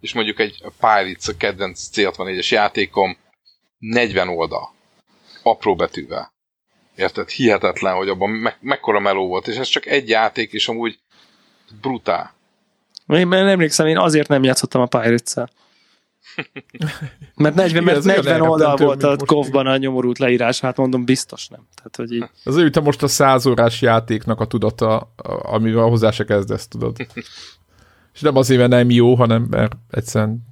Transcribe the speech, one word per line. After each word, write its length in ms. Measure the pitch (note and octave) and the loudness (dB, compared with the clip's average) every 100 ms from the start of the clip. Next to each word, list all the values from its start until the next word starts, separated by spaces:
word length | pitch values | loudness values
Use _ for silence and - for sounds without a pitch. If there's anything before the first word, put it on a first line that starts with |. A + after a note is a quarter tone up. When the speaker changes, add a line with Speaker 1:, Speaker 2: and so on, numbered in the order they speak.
Speaker 1:
és 120 | - | -8
mondjuk 260 | B2 G#2+ G#2 | -6 -4 -4
egy 220 | G#2+ G2 - _ | -6 -6 -20 _
Pirates, 480 | A2+ G#2+ F#2+ F2 - | 2 2 0 -6 -10
a 80 | F2 | -6
kedvenc 520 | G#2+ F#2+ G2 F2+ - | -6 -4 -10 -10 -10
C 140 | - | -2
hatvannégyes 460 | F#2+ - F#2+ F#2 F2 | -2 -2 -8 -6 -2
játékom, 680 | A2 G#2 - F#2+ - F#2+ F2 _ _ _ _ _ _ | 0 0 -2 -4 -2 -2 -4 _ _ _ _ _ _
negyven 500 | A2 A#2 A#2+ F#2 F2+ | -4 -2 0 0 -2
oldal. 460 | E2+ D#2+ - - _ _ _ _ _ _ - | -4 -4 -6 -10 _ _ _ _ _ _ -4
Apró 320 | A#2 A2 G#2+ | -2 -2 -2
betűvel. 580 | F2+ F2 - C2+ - - _ _ _ _ _ _ - | -2 -4 -6 -12 -12 -12 _ _ _ _ _ _ -6
Érted? 320 | F#2 - F#2+ | -6 -4 -10
Hihetetlen, 680 | - B2 G2+ G2 - G2 | -2 0 2 -2 -2 -4
hogy 140 | F#2 G2 | -2 -4
abban 220 | F#2+ G2+ | -4 -4
me-, 260 | A2 A2+ - | -4 -6 -8
mekkora 400 | A#2+ C3+ - G#2 | -8 -6 -2 -2
meló 260 | G2+ G2 F#2+ | 0 -2 -2
volt, 220 | F2+ G2+ | -4 -6
és 80 | A2+ | -8
ez 100 | C3 | -4
csak 180 | - - | -4 -2
egy 220 | C#3+ A#2 | -4 0
játék, 440 | A2 A2 - A2 | 0 0 -2 -8
és 160 | G#2+ - | -6 -6
amúgy 300 | A#2 A#2 A2+ _ _ _ _ _ _ _ G#2+ | -4 -6 -8 _ _ _ _ _ _ _ -12
brutál. 540 | C3+ B2 - E2+ - _ _ _ _ _ _ - - | -8 -6 -4 -4 -4 _ _ _ _ _ _ -20 0
Speaker 2:
Én 180 | D3+ F3+ | 0 2
már 140 | F#3+ | 2
nem 80 | G3 | 4
emlékszem, 380 | F#3+ D#3+ - D#3 | 2 2 2 2
én 120 | D#3+ | 2
azért 300 | F3 D3+ D3 | 4 2 2
nem 160 | C#3+ | 2
játszottam 360 | C3 B2+ - B2+ | 2 2 0 0
a 60 | B2 | 0
Pirates-szel. 640 | B2+ A2+ A#2+ - - A#2+ _ _ _ _ _ _ _ - - | 0 2 0 -2 -8 -8 _ _ _ _ _ _ _ -18 -16
Speaker 3:
<laughs> 1000 | - - _ B2 D3+ - C#3 - - - | -14 -16 _ -10 -10 -10 -16 -18 -20 0
Speaker 2:
Mert 180 | D3+ | 0
negyven, 140 | D#3 F#3 | 2 2
Speaker 3:
Igen, 140 | E3 | 2
Speaker 2:
mert 120 | E3+ D3 | 2 2
Speaker 3:
ez 100 | F3+ | 2
olyan 120 | F3+ | 2
Speaker 2:
negyven 160 | - E3 | 2 2
oldal 260 | D#3+ D#3+ D3+ | 2 4 2
Speaker 3:
elrettentő, 180 | C#3 | 4
Speaker 2:
volt 180 | C#3+ C#3 | 2 2
a 60 | C#3+ | 0
Speaker 3:
mint 120 | C#3 | 0
most 120 | C#3 | 2
Speaker 2:
Kovban 340 | D3 C3+ C3+ C3 | 0 2 0 0
a 100 | C3+ | 0
nyomorult 420 | C3+ C3 B2 B2 | -2 -2 -2 0
leírás, 420 | C3+ B2 A#2+ - | 0 2 0 -2
hát 160 | C3 B2 | -4 -2
mondom, 280 | C3 B2+ | 0 0
biztos 440 | B2 C3 - - - | 0 -2 -2 -14 -18
nem. 180 | - _ | -20 _
Tehát, 220 | - - - | -20 -20 -12
hogy 160 | A#2 | -8
így 120 | A#2+ A#2 _ | -8 -8 _
Speaker 3:
Az 80 | - | -2
olyan, 100 | C#3+ | 2
mint 140 | E3 D#3+ | 4 2
a 40 | |
most 220 | D3 C#3+ | 0 0
a 60 | C#3+ | -2
száz 380 | - C#3 C3 B2 | 2 4 4 2
órás 340 | A#2+ A#2 A#2 | 2 2 2
játéknak 580 | B2 A2+ A2+ A2 - A2 | 2 2 0 -6 -4 -4
a 60 | A2 | -4
tudata, 500 | A#2+ A2 - A2+ A2 - - | -2 -2 -2 0 -2 -4 -18
a-, 380 | - - - | -10 -8 -4
amivel 300 | A2 A2 A2+ | -2 0 2
hozzá 260 | A#2 A#2 A2 | 2 4 2
se 140 | G#2 | 0
kezdesz, 440 | - G#2 G2 G#2+ - | 0 0 0 -6 -8
tudod. 280 | A2+ A#2 A#2 | -8 -8 -8
Speaker 2:
<laughs> 60 | A#2 - - - - _ _ _ _ _ _ | -12 -14 -18 -20 -20 _ _ _ _ _ _
Speaker 3:
És 80 | - | -4
nem 140 | D3+ C3+ | 0 2
azért, 220 | B2+ C3 | 4 4
mert 120 | B2 | 6
nem 180 | B2 B2 | 4 6
jó, 240 | A#2+ A#2+ | 6 6
hanem 320 | B2 A#2+ A2+ A#2 | 6 4 2 0
mert 260 | - A2 - _ | -2 -2 -4 _
egyszerűen 480 | - A2+ A2 G#2+ A2+ A#2 | -8 -4 -2 -2 -4 -12